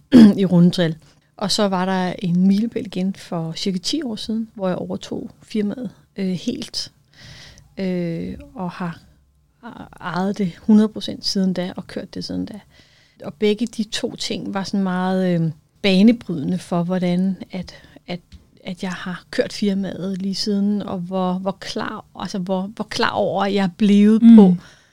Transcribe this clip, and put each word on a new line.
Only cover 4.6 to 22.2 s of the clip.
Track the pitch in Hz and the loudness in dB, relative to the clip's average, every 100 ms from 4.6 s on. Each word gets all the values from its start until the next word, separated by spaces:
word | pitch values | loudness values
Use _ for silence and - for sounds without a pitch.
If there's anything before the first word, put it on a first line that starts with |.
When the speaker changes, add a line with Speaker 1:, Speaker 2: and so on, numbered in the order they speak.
| 185 | -4
Speaker 1:
jeg | 180 | -4
overtog | 180 - - - - - | -6 -10 -10 -10 -12 -16
firmaet, | - 214 202 254 220 - _ - | -8 -4 -4 -6 -10 -14 _ -8
øh, | 190 | -4
helt, | 180 - 311 - - - _ _ _ - - - - - - | -4 -6 -8 -8 -12 -12 _ _ _ -20 -20 -20 -20 -18 -8
øh, | 190 180 175 165 180 196 285 | -6 -4 -4 -6 -8 -12 -16
og | 269 180 | -12 -10
har, | - 175 160 - _ _ _ _ _ | -8 -10 -10 -18 _ _ _ _ _
har | 233 - - - | -20 -20 -20 -14
ejet | 175 180 196 202 | -8 -4 -2 -2
det | 185 - | -4 -2
hundrede | - 214 214 | 4 4 4
procent | 202 - - - | -2 -10 -8 -4
siden | 202 190 | -2 0
da, | 180 180 - | -2 -6 -10
og | - | -12
kørt | 208 202 | -12 -12
det | 185 | -12
siden | 180 180 | -8 -8
da. | - 208 - _ _ _ _ _ | -8 -12 -20 _ _ _ _ _
Og | - | -16
begge | - 214 208 233 | -2 -2 0 -4
de | - | -6
to | 208 - - - | -8 -6 -8 -8
ting | - - 202 | -8 -8 -6
var | 196 | -8
sådan | 185 202 | -4 -2
meget, | 190 180 185 185 185 175 | -2 -2 0 0 0 0
øh, | 165 - _ _ | -2 -4 _ _
banebrydende | 202 185 220 240 - 160 165 180 | 2 6 6 4 -2 -6 -4 -4
for, | - 175 | -2 -2
hvordan | 170 185 180 180 190 185 - | -2 -2 0 0 -2 -4 -8
at, | 185 175 - - - - | -12 -12 -18 -20 -20 -12
at, | 175 _ - _ _ | -12 _ -20 _ _
at | - 180 | -14 -10
jeg | 190 | -10
har | 175 185 175 - | -8 -10 -12 -6
kørt | - - | -6 -4
firmaet | - 208 196 190 - 190 185 | -4 -2 -2 -4 -6 -8 -6
lige | 196 | -6
siden, | 190 220 202 202 208 | -6 -2 0 0 -2
og | - 190 | -4 -8
hvor, | 175 190 180 | -6 -4 -2
hvor | 180 190 - | -2 -6 -8
klar, | - 214 - 220 - | -8 -8 -8 -10 -14
altså | - | -12